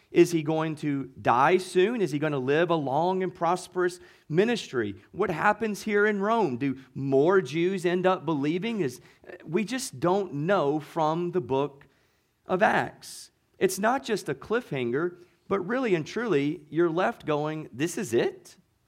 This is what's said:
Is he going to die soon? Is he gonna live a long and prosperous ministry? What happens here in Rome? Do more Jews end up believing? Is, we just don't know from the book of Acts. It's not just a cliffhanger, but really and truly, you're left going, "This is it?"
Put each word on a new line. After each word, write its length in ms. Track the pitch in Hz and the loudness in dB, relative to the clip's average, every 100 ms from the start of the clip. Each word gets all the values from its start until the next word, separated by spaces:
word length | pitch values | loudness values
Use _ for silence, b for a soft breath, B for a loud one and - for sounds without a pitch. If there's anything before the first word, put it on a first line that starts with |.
| b | b
Is 220 | - 170 | 4 4
he 100 | 170 | 4
going 340 | 151 156 160 151 | 0 0 -2 -4
to 340 | 151 139 135 - | -4 -4 -6 -2
die 380 | 104 120 143 185 | 2 6 6 4
soon? 420 | 185 180 190 247 | 2 2 2 2
Is 120 | 175 | -2
he 60 | 143 | -2
gonna 200 | 156 147 | -2 -2
live 320 | 127 147 170 | 0 2 2
a 40 | |
long 480 | 165 139 135 170 185 | 0 0 0 0 -2
and 120 | 185 | -4
prosperous 640 | 180 165 180 - 185 180 175 B B - | -2 -2 -2 -4 -4 -2 -4 B B -4
ministry? 640 | 151 214 233 - 127 104 98 B | 0 2 0 -4 -4 -4 -6 B
What 160 | - 214 | -4 -2
happens 540 | - 208 214 220 202 | 0 2 2 -2 -4
here 240 | - 208 208 | -2 2 2
in 160 | 208 | 2
Rome? 340 | 196 233 180 123 | 0 2 0 0
Do 220 | 139 135 B | -4 -4 B
more 480 | - 135 135 151 196 | -8 0 4 6 4
Jews 420 | 147 156 175 196 | 2 0 0 0
end 220 | 175 180 185 | 0 0 2
up 180 | 185 | 0
believing? 560 | 139 156 143 170 214 226 | -2 -2 -2 -2 -4 -4
Is, 220 | 147 123 b b - - | -4 -6 b b -20 -18
we 200 | - 165 | -4 -4
just 360 | 208 254 262 131 | -2 -6 -8 -4
don't 320 | 170 190 196 | 0 0 -2
know 480 | 143 156 202 143 151 | -4 0 2 2 0
from 520 | 147 - 156 160 175 | -4 -2 0 0 -2
the 100 | 180 | -4
book 440 | 117 135 143 - - _ _ _ _ _ - | -2 -2 -2 -6 -20 _ _ _ _ _ -4
of 160 | 185 | 0
Acts. 680 | 214 190 123 - - - - _ _ _ | 2 2 -2 -8 -20 -20 -20 _ _ _
It's 200 | 190 190 | -2 0
not 240 | 214 262 | 0 0
just 280 | 269 208 - | -2 -4 -4
a 40 | |
cliffhanger, 840 | 139 - 226 240 139 123 127 175 175 B B - | -8 -4 -4 -2 -2 0 0 -2 -6 B B -6
but 180 | 196 180 | -4 -2
really 280 | 240 254 | -2 0
and 120 | 175 147 | 0 -2
truly, 540 | - 233 147 143 170 - | -4 0 0 0 -4 -4
you're 220 | 151 170 | 0 2
left 340 | 160 208 233 | 2 -2 -2
going, 460 | - 147 151 156 151 | -4 -2 -2 -6 -10
"This 240 | 113 156 - | -4 -4 -4
is 160 | 131 | -2
it?" 440 | 113 220 381 - - _ _ | 0 0 -4 -14 -20 _ _